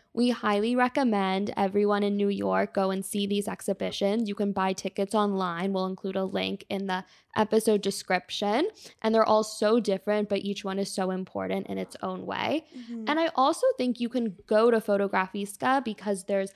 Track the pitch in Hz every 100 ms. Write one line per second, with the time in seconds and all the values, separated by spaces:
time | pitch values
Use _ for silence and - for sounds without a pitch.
0 | _ - 247 233 214 208 220 247 247 285
1 | 254 202 190 190 208 - 196 202 208 202
2 | 202 202 202 196 196 190 202 - 190 190
3 | - 208 202 202 202 185 - 190 185 -
4 | 196 220 214 202 202 196 190 190 190 -
5 | 196 214 208 190 185 170 196 190 185 190
6 | 190 190 190 190 190 196 - 196 190 185
7 | - - _ - 214 220 220 208 202 -
8 | - 180 - - 208 226 392 - - -
9 | 220 220 - 214 214 - 208 240 202 190
10 | - 208 208 202 196 202 196 190 196 -
11 | 185 185 185 202 190 190 196 190 185 -
12 | 190 185 185 190 208 294 311 262 233 233
13 | 220 302 330 - 269 330 523 508 247 233
14 | 233 254 226 170 - 214 233 226 214 202
15 | 196 196 190 208 202 - 254 269 233 208
16 | 208 196 185 196 196